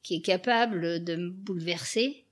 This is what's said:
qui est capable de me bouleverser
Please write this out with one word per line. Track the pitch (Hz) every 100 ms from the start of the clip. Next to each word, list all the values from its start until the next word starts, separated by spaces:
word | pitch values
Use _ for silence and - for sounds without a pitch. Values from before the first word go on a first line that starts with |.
qui | - 170
est |
capable | 165 180 247 233 233 190 165 170
de | 170 165
me | 175
bouleverser | 185 196 180 165 165 - 220 254 285 _